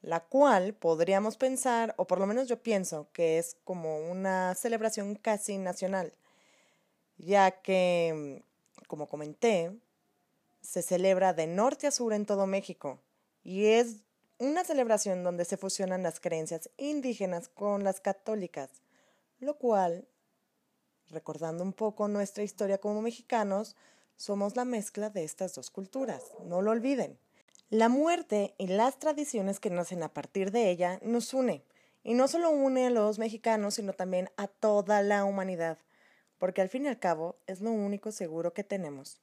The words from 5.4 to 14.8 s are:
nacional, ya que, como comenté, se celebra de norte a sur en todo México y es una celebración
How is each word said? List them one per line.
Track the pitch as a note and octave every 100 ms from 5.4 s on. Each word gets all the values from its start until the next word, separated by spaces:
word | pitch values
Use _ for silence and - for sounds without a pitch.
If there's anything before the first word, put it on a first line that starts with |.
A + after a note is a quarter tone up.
| - G3
nacional, | F#3 F3+ F#3 F#3+ E3+ _ _ _ _ _ _ _ _ _ _ _
ya | D#3+ G3+ F#3+ F#3
que, | - F#3 F3+ F3 E3 D#3 D3 C3+ _ _ _ - _
como | D#3 D3
comenté, | D3+ D3+ D3 A#3 G3 E3 G#3+ _ _ _ _ _ _ _ _
se | - -
celebra | E3+ F3+ F#3+ F#3 F#3+
de | E3 D#3+
norte | F3 A#3+ D4 D4
a |
sur | C4+ A#3
en | G#3+
todo | G#3 G3+ G3
México | F#3+ F#3+ F#3 C#3+ B2+ _ _ _ _
y | - F#3 G#3+
es | A3+ A#3 G#3+ _ _ _ _
una | B3+ D#4+
celebración | F4+ D4